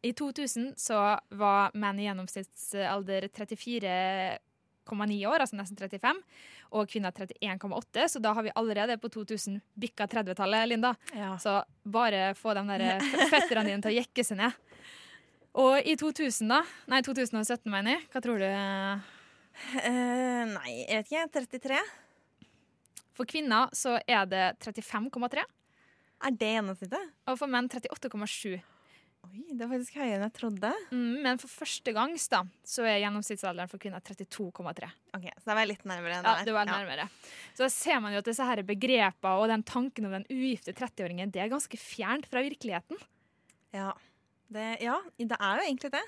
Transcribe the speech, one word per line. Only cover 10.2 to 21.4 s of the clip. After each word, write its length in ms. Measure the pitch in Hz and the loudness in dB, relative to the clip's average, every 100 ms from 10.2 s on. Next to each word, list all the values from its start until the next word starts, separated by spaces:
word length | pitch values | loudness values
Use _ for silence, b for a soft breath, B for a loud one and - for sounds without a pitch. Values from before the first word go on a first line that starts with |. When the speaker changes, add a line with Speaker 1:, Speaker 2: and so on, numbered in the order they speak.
| 196 185 196 214 226 | -2 0 2 4 4
Speaker 1:
Linda. 280 | 233 240 233 - | 4 2 0 -6
Speaker 2:
Ja. 240 | 220 196 185 | -6 -6 -2
Speaker 1:
Så 160 | 214 202 - _ - | 2 2 0 _ -2
bare 480 | 220 233 202 190 190 | 2 4 4 2 0
få 160 | 220 | 0
de 120 | 202 202 | 0 0
der, 140 | 196 | 0
eh, 180 | 226 190 | 2 2
Speaker 2:
<laughs> 320 | - 277 - | 2 4 8
Speaker 1:
fetterne 320 | 302 330 220 | 8 6 2
dine 180 | 214 202 | 2 0
til 120 | 214 | 2
å 60 | 226 | 2
jekke 240 | 240 - 233 | 0 0 0
seg 160 | 196 | 2
ned. 100 | 226 - B B B B B B B B B - | 0 0 B B B B B B B B B 6
Og 240 | 262 269 - | 8 8 4
i 100 | 311 | 2
to 160 | 311 | 2
tusen 380 | - 294 214 220 | 0 0 0 4
da, 140 | 269 339 B B | 4 2 B B
nei, 120 | 269 | 2
to 120 | 262 | 2
tusen 260 | 262 247 220 | 0 0 0
og 60 | 214 | -2
sytten, 240 | 240 220 | -2 0
mener 240 | 202 208 302 | 0 2 0
jeg, 120 | 311 | 0
hva 120 | 262 240 | -4 -2
tror 140 | 220 | 0
du? 100 | 190 196 196 196 196 202 196 B B B B B B 254 | 0 0 0 -2 -2 -4 -6 B B B B B B -2
Speaker 2:
Eh, 680 | - 247 247 247 254 247 233 | 0 0 2 0 0 0 -2
nei, 260 | 196 127 117 | -4 -6 -8
jeg 160 | - 214 | -2 -2
vet 120 | 214 | 0
ikke, 120 | 302 330 | -2 0
trettitre? 420 | 302 | -2